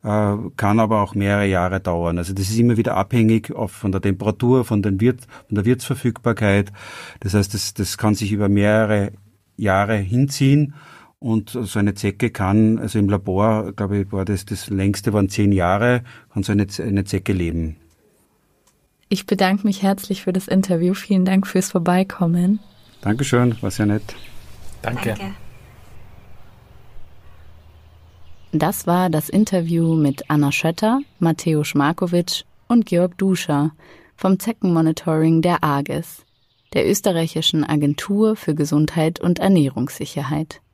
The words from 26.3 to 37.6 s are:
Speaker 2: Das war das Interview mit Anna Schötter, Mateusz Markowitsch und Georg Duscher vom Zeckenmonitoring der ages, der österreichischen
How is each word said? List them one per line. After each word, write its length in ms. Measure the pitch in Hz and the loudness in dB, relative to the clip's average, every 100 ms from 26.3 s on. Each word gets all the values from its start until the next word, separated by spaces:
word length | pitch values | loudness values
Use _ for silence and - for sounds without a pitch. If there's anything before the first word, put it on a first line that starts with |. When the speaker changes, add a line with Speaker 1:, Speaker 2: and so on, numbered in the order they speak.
| - - - - - - - - - - - - - - - - - - - - - - | -20 -20 -20 -20 -20 -18 -16 -16 -18 -20 -20 -20 -20 -20 -20 -20 -20 -20 -20 -20 -20 -4
Speaker 2:
Das 340 | 151 151 - - | 0 0 -2 0
war 240 | 175 185 | 0 2
das 180 | 160 - | 0 0
Interview 640 | 190 214 185 165 165 165 | 0 2 0 0 0 2
mit 380 | 160 147 139 - | 2 2 0 -2
Anna 200 | 151 147 | 2 2
Schötter, 500 | - 160 165 214 254 285 _ | 2 -2 0 0 0 -4 _
Mateusz 560 | 165 160 - 156 147 143 | 0 0 0 0 0 0
Markowitsch 680 | 143 170 180 175 175 - - _ _ | 0 0 0 0 -2 -6 -10 _ _
und 200 | 240 220 | 2 2
Georg 280 | 175 180 180 | 2 0 0
Duscher 540 | 190 185 - 143 156 - - - _ _ | 0 0 0 0 0 -4 -20 -20 _ _
vom 240 | 190 190 | 0 0
Zeckenmonitoring 1040 | - 220 185 165 160 160 - 156 160 165 | 0 -2 0 2 2 0 -2 2 4 4
der 200 | 170 175 | 2 0
ages, 600 | 156 139 143 147 165 - _ _ _ _ _ | 0 -2 -2 -6 -8 -14 _ _ _ _ _
der 160 | - - | 0 2
österreichischen 760 | 202 - 170 165 - 160 160 | 2 2 0 -2 -2 0 0